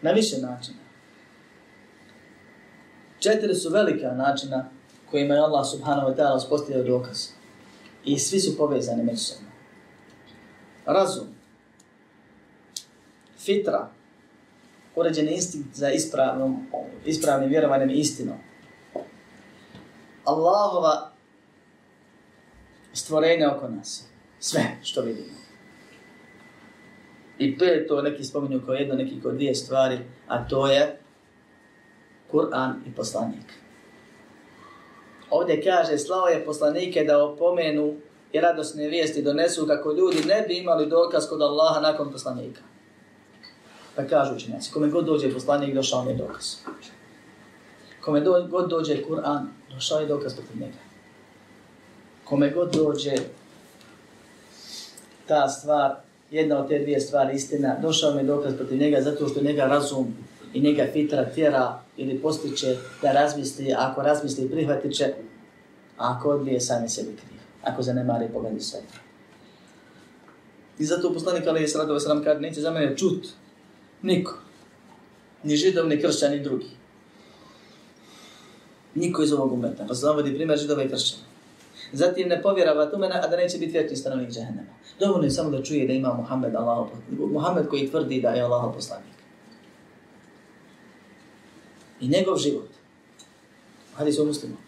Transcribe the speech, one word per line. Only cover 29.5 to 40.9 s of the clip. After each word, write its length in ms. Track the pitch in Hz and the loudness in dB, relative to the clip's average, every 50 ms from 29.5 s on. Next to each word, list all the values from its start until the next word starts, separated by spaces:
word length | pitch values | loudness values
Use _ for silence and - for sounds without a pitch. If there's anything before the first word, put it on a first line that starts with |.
| 123 | -2
stvari, 440 | - - - 131 131 131 131 127 123 123 - - - - - | -2 -4 -2 2 2 2 2 0 -4 -8 -12 -18 -20 -10 -6
a 200 | - 123 120 - | -6 -6 -4 -2
to 200 | 139 135 135 135 | -2 0 2 4
je 320 | 135 139 143 - - - - _ _ _ _ _ _ _ _ _ _ _ _ _ _ _ _ _ _ _ _ _ _ _ _ _ | 4 4 4 2 0 -10 -18 _ _ _ _ _ _ _ _ _ _ _ _ _ _ _ _ _ _ _ _ _ _ _ _ _
Kur'an 420 | - 151 156 - - 131 131 131 123 - - 117 | 0 0 2 2 0 -2 -2 -2 -4 -6 -10 -16
i 80 | - | -8
poslanik. 580 | - 117 - - 110 113 - - - - - - - - - - - - - - - - - - - - - - - - - - - - - - - - - - - - - - - - - | -8 -8 -6 -4 -4 -4 -4 -6 -10 -14 -20 -20 -20 -20 -20 -20 -20 -20 -20 -20 -20 -20 -20 -20 -20 -20 -20 -20 -20 -20 -20 -20 -20 -20 -20 -20 -20 -20 -20 -20 -20 -20 -20 -20 -20 -8 0
Ovdje 320 | - 156 175 175 156 - | 0 0 2 2 0 2
kaže, 360 | - 185 185 170 165 160 151 143 | 2 4 4 4 4 4 2 -2
slao 300 | - - 185 185 185 - | 0 0 0 2 4 4
je 180 | 165 143 - | 4 2 0
poslanike 580 | 151 147 - 147 147 151 175 185 175 - 165 151 | -4 -4 2 2 2 2 2 -2 0 2 2 4
da 200 | 147 147 147 147 | 6 6 4 4
opomenu 720 | 151 147 - 165 175 180 175 165 156 151 151 151 151 147 - - - - - - - - | 2 0 2 2 2 4 4 2 2 2 0 0 0 -2 -4 -12 -20 -20 -20 -20 -4 -2
i 60 | 151 | 2
radosne 480 | 160 170 165 156 151 - - 151 147 151 | 4 4 4 2 -2 -8 -6 -6 -6 -4
vijesti 340 | 156 170 160 156 - 143 | 0 0 0 0 0 0
donesu 440 | 131 143 143 151 165 170 170 165 151 151 | 0 0 2 2 2 2 2 0 2 2
kako 240 | 147 143 - 151 | 2 2 2 -2
ljudi 320 | 147 170 185 180 165 156 151 151 | 2 4 4 4 4 2 2 2
ne 140 | 196 220 220 - | 2 2 2 0
bi 100 | 180 180 | -2 -4
imali 320 | 180 180 165 160 151 | 0 0 2 2 2
dokaz 380 | 147 | 2